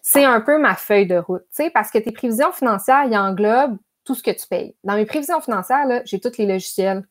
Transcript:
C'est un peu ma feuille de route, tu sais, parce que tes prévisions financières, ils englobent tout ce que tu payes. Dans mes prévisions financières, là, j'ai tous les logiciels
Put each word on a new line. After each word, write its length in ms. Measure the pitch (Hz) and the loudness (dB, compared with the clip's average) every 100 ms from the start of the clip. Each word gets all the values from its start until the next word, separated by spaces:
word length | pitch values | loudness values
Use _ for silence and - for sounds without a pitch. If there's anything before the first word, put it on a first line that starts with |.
C'est 220 | - 285 | 0 4
un 160 | 277 233 | 4 4
peu 180 | 220 302 | 2 2
ma 160 | 262 185 | 2 0
feuille 320 | - 208 190 | 2 2 4
de 100 | 180 | 0
route, 260 | 165 185 - | -2 -6 -6
tu 100 | - | -4
sais, 60 | 320 | -2
parce 200 | 240 208 | 0 0
que 60 | 220 | -2
tes 140 | 226 | -2
prévisions 400 | 220 247 220 311 | -4 -2 0 0
financières, 500 | 349 254 196 - 269 277 | 0 -2 0 2 2 4
ils 120 | 214 | 2
englobent 600 | 196 190 208 240 277 202 _ _ - | 0 0 2 2 2 -2 _ _ -8
tout 100 | 262 | -6
ce 80 | |
que 80 | - | -4
tu 160 | - - | -4 -6
payes. 260 | 175 - - - | -8 -8 -10 -4
Dans 100 | 208 | -2
mes 100 | 214 | -2
prévisions 360 | 302 285 320 | -4 -4 -4
financières, 440 | - 202 180 262 277 | -4 -6 -2 0 0
là, 160 | 247 - | -2 -4
j'ai 160 | 190 | -6
tous 160 | 240 233 | -6 -2
les 80 | 202 | -2
logiciels 560 | 190 - - 190 190 190 | -2 -4 -2 -2 -2 -6